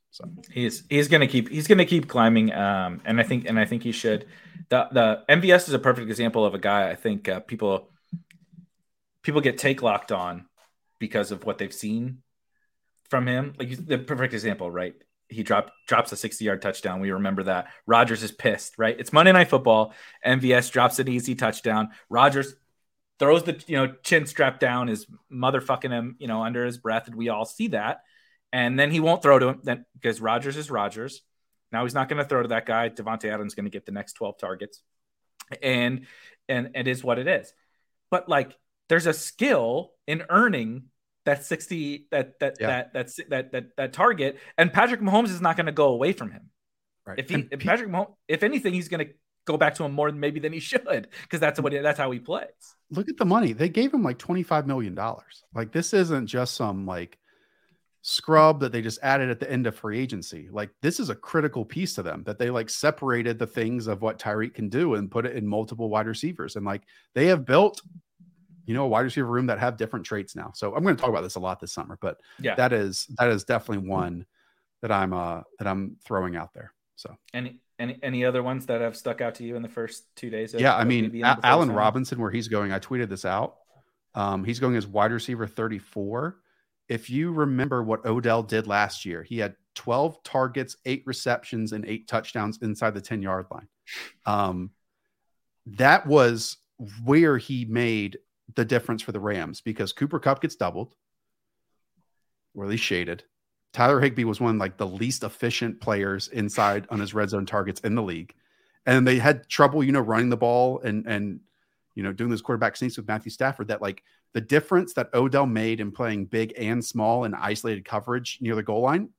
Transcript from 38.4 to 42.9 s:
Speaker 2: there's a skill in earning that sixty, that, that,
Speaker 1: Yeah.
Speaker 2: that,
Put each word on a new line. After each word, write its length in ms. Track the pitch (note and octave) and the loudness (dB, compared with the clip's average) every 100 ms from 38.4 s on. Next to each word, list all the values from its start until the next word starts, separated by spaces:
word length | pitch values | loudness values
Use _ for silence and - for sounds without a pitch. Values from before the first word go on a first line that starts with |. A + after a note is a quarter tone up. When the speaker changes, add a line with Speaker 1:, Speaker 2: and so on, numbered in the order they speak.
| - - _ _ - | 0 -10 _ _ 2
Speaker 2:
there's 160 | E3 E3 | 2 4
a 80 | |
skill 800 | D#3 - - C4+ F3 A2+ C3+ F3+ _ - | 0 -4 -2 2 4 2 -2 -4 _ -6
in 160 | D#3+ E3 | -6 4
earning 560 | F#3 A#3+ D3 A2 B2 C3 _ _ _ D3+ | 4 6 2 -4 -8 -14 _ _ _ 0
that 180 | C#3+ | 0
sixty, 640 | - D#3+ - E3+ C#3+ C#3+ - | -2 -8 -6 -6 -6 -8 -4
that, 280 | C#3+ C3 - | -2 -2 -4
that, 180 | C#3 - | -6 -2
Speaker 1:
Yeah. 80 | - | -2
Speaker 2:
that, 260 | B2+ B2 | -2 -4